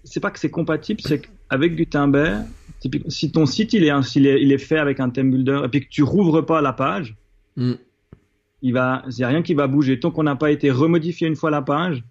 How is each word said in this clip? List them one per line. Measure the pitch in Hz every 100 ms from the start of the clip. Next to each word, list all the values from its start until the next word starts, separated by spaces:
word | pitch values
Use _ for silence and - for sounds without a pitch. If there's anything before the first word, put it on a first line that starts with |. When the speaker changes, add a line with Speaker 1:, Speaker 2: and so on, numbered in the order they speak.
Speaker 1:
c'est | - -
pas | 196
que | -
c'est | 156
compatible, | - 156 156 - 214
c'est | - 143
qu'avec | - - _ 135 170 160
Gutenberg, | 165 151 143 139 156 208 214 - - -
typiquement, | 135 139 160
si | - 147
ton | 160 147
site, | - 220
il | 220
est | 156
un, | 143
s'il | 131 147 139
est, | 135
il | 139
est | 139
fait | - 156
avec | 147 135
un | 127
thème | 123 135
builder | 131 131 139
et | 139
puis | 143
que | -
tu | -
rouvres | 139 165 180 156
pas | 160 160
la | 143
page, | 120 135 196 127 107 _ _ _ -
Speaker 2:
Mm. | 123 123 _ _ _ - _ _ _ _
Speaker 1:
il | 131
va, | 123 127 131 131
il | 120
y |
a | 123
rien | 151
qui | 170
va | 147 139
bouger. | 143 135 131
Tant | 170
qu'on | 160
n'a | 151 135
pas | 151
été | 147 143
remodifié | 123 160 170 160 165 165
une | 156
fois | 160
la | 147
page | 139 147 180 135 -